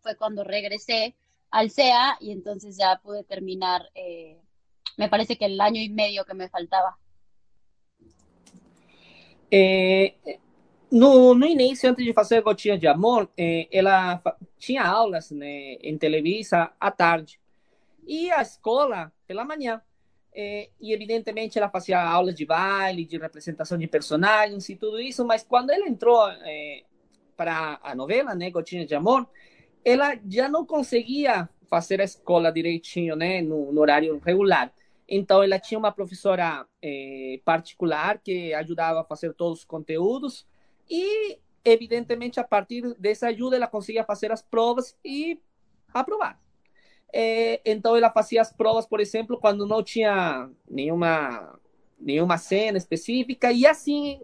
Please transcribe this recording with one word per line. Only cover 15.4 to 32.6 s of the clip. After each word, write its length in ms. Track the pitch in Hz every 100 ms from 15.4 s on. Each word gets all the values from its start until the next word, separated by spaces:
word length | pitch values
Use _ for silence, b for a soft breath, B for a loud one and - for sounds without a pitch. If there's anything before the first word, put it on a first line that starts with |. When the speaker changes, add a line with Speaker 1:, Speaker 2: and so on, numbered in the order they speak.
| 143 143 139 127
Speaker 2:
em 220 | - 156
Televisa 760 | 151 156 156 208 214 175 165 -
à 140 | 196
tarde. 480 | - 170 170 156 _ _ _ _ _ _ _ -
E 240 | 311 349
a 100 | 330
escola 720 | 240 - - 247 294 208 160 _ -
pela 200 | 190 262
manhã. 360 | 311 254 226 - _ _ _ _ -
Eh, 360 | 208 208 - _
e, 140 | 214
evidentemente, 680 | 214 208 226 220 214 220 220
ela 100 | 202
fazia 320 | 196 180 185
aulas 320 | 170 170 180
de 100 | 165
baile, 640 | 151 160 190 196 190 185 160
de 140 | 165
representação 580 | 156 151 160 151 160 175
de 100 | 160
personagens 800 | 151 143 151 190 214 214 202 190
e 60 | 196
tudo 240 | 214 214
isso, 240 | 254 254 240
mas 180 | 226
quando 260 | - 247 254
ela 180 | 339 392
entrou, 400 | 226 233 240 208
eh, 560 | 185 - 151 147 143 - _ _ _ _ -
para 440 | 170 160 160 147
a 100 | -
novela, 400 | 127 139 226 277
né, 160 | 190 175
Gotinha 340 | 175 165 180
de 120 | 156 147
Amor, 340 | 175 262 240 b b b b _ -
ela 340 | 254 285 254 208
já 220 | 196 262
não 160 | 302 285
conseguia 840 | 311 254 240 226 269 285 214 170 - _
fazer 340 | 170 170 190
a 20 |
escola 480 | 196 - - 175 165
direitinho, 640 | 160